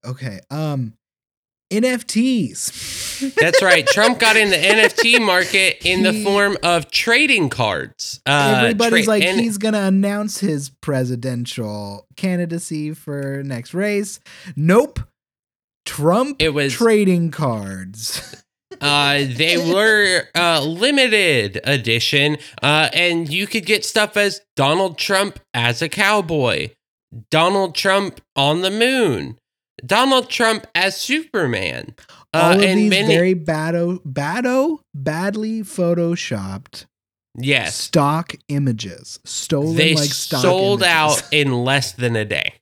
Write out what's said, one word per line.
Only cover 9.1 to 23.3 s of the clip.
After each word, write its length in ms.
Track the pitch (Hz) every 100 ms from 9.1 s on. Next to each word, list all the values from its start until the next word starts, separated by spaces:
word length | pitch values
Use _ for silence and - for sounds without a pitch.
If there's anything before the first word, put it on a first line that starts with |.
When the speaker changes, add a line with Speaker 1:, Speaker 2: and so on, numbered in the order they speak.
Speaker 1:
like, 80 | 214
Speaker 2:
and 160 | 175 190
Speaker 1:
"He's 180 | 233 208
gonna 240 | 220 214
announce 560 | 196 196 202 202 208 -
his 300 | 196 151 139 _
presidential 1300 | - 135 123 123 127 123 120 - 110 104 101 101 _ -
candidacy 760 | 190 180 170 170 - 156 151
for 480 | 156 - 143 139 135
next 300 | 139 123 117
race." 460 | 175 208 202 202 - - - -
Nope. 460 | 139 156 202 294 - - _ _ _ _ _ _ _
Trump 560 | - - 151 196 269 277
Speaker 2:
It 100 | 160
was 240 | 143 139
Speaker 1:
trading 560 | 120 226 214 202 175 165
cards. 1040 | 147 147 113 98 95 95 107 113 - - -
<laughs> 40 | _ _ _ -
Speaker 2:
Uh, 460 | 147 143 143 143 139
they 300 | 117 160 170 170
were, 520 | 185 220 214 202 180 -
uh, 260 | 170 170 160
limited 960 | 143 170 240 285 254 214 185 135 101 92
edition, 720 | - 139 113 117 - 147 147 147 - -
uh, 260 | 139 151 156
and 360 | - 175 170 165